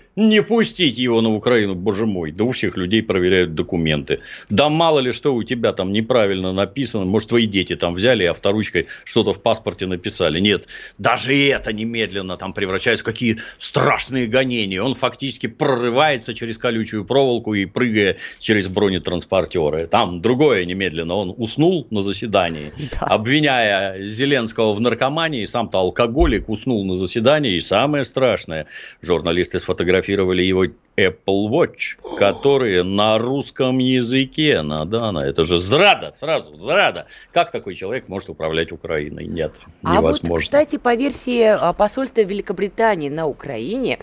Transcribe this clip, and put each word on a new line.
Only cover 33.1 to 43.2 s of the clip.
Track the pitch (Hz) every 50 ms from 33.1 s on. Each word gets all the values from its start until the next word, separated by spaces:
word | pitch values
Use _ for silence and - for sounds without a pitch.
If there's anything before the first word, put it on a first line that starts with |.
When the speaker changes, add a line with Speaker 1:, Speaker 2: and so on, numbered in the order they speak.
| 110 110
Speaker 1:
русском | 117 123 135 143 127 - - - 135 127 127 131
языке, | 127 131 127 127 123 113 127 131 135 131 - - 156 151 127 90 76
Надана. | 73 76 78 78 87 110 117 117 107 92 76
Это | 69 69 71 - 80
же | 80 90 85
зрада, | 92 95 120 156 190 202 180 - - 76 -
сразу | - 135 156 160 127 - 78 76
зрада. | 76 87 120 165 202 185 135 92 85 76 - - - - - -
Как | 170 170 -
такой | - 156 - 101 90
человек | - 95 95 120 131 - -
может | 92 95 - -
управлять | 80 - 80 80 80 80 82 78 82
Украиной? | 76 - 85 82 76 73 76 73 76 80
Нет, | 87 87 82 78 76 - - - - - _ -
Speaker 2:
А | 156 175 202
вот, | - - - - -
Speaker 1:
невозможно. | 170 - 165 160
Speaker 2:
кстати, | - - 285 311 311 302 285
по | - 247 240
версии, | 226 269 285 247 - - 254 247 233 226
а, | 220 208 - - 170 175
посольства | - 202 208 - 262 269 262 - 233 214
Великобритании | 180 202 196 196 - 196 170 196 196 - - 226 226 208 170 147 139
на | 143 160